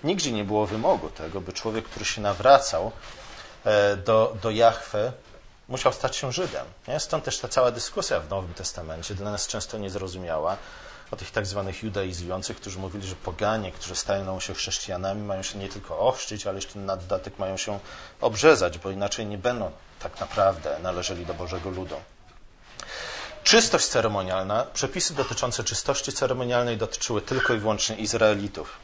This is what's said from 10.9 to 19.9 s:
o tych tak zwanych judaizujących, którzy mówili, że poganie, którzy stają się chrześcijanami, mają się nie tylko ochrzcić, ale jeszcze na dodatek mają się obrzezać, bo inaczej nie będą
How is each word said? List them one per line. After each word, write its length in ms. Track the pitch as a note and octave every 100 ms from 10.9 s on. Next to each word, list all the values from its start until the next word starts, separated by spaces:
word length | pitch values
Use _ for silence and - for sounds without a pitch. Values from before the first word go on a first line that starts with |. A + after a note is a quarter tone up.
| - -
o 60 | -
tych 140 | F#2+
tak 160 | - G2
zwanych 360 | G2 G2 F#2
judaizujących, 760 | A2 G2+ F#2 F2 F2 F#2 G#2 A2+
którzy 220 | G2+ F#2
mówili, 300 | F#2+ G2+ F#2+
że 80 | F2
poganie, 560 | - D#2+ G#2+ A2 G2
którzy 240 | - - F#2
stają 440 | - G2 F#2+ F#2+
się 140 | -
chrześcijanami, 680 | F2+ - - - F2+ G2 G#2
mają 200 | G#2 F#2+
się 160 | F#2+ G#2
nie 100 | G2
tylko 300 | G#2+ - D#2+
ochrzcić, 480 | A2+ C3 - G#2+ G2+
ale 100 | F#2+
jeszcze 220 | - G#2
na 180 | G2 F#2+
dodatek 420 | F2+ F#2+ F#2+ -
mają 180 | F#2+ F#2+
się 220 | - G2+ - - - -
obrzezać, 580 | B2 G#2+ D#3 C#3+ F#2 -
bo 120 | G2
inaczej 360 | F#2+ G2+ - G#2+
nie 120 | G#2
będą 320 | A2+ B2 F#2+ - -